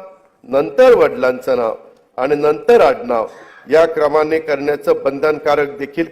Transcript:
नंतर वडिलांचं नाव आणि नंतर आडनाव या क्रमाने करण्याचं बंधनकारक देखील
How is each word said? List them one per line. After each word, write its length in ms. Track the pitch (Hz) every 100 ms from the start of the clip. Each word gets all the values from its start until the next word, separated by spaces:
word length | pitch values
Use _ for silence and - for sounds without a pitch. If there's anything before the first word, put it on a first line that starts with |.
| - - _ _
नंतर 520 | 120 135 156 - 254 220
वडिलांचं 600 | 156 120 127 127 135 123
नाव 180 | 110 107 - _ _ -
आणि 180 | 135 143
नंतर 460 | 151 151 - 240
आडनाव 460 | 151 120 120 117 104 - - - -
या 140 | 151 165
क्रमाने 540 | 160 147 151 156 160
करण्याचं 540 | 151 139 143 143 170 156
बंधनकारक 720 | 135 139 151 147 151 147 143 135
देखील 280 | 139 - -